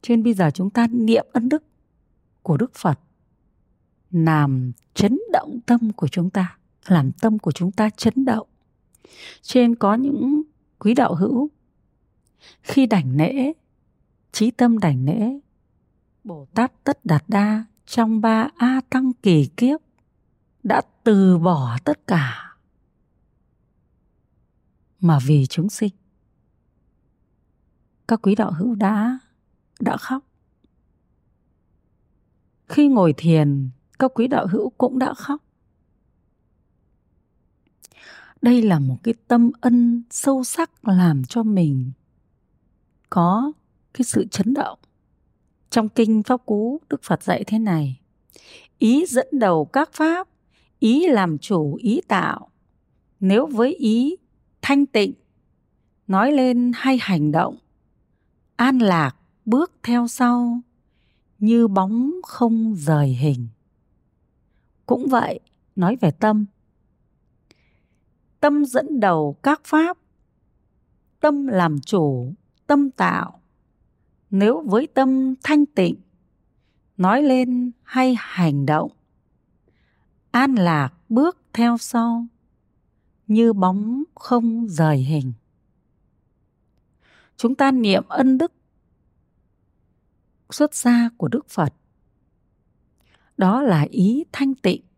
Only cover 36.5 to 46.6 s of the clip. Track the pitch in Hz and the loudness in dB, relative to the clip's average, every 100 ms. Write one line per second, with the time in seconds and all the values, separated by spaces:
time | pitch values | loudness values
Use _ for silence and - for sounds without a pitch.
36.5 | _ _ _ _ _ _ _ _ _ _ | _ _ _ _ _ _ _ _ _ _
37.5 | _ _ _ - _ - - - _ 233 | _ _ _ -20 _ -20 -20 -20 _ 2
38.5 | 247 220 160 135 127 - - _ 240 233 | 4 4 2 0 -4 -6 -6 _ 4 4
39.5 | - 247 240 240 240 233 - - 269 254 | 2 2 4 2 0 -6 -6 -2 -2 -4
40.5 | - 330 _ - 185 180 143 127 240 220 | -6 -6 _ 0 4 4 2 -2 -4 -2
41.5 | 196 160 135 127 - _ _ _ _ _ | 0 0 0 -6 -12 _ _ _ _ _
42.5 | _ _ _ _ _ _ 185 170 202 277 | _ _ _ _ _ _ 0 2 2 -2
43.5 | 311 _ _ _ - 247 220 190 - 202 | -8 _ _ _ -6 -2 -2 -4 -4 -2
44.5 | 285 - - _ _ _ _ _ _ _ | -2 -4 -10 _ _ _ _ _ _ _
45.5 | _ _ 233 220 - 220 220 208 254 - | _ _ -2 0 0 2 2 0 -4 -2
46.5 | 208 | -4